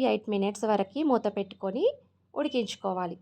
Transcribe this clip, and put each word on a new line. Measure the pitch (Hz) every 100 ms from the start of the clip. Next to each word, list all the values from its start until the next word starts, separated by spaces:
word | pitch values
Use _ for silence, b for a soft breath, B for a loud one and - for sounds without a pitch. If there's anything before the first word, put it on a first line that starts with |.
eight | 262 214 214
minutes | 202 196 208
వరకు | 220 208 196 277
మూత | 311 240 214
పెట్టుకొని | 202 196 - 196 220 427 571 _ _ _
ఉడికించుకోవాలి. | - 294 262 214 - 196 185 180 175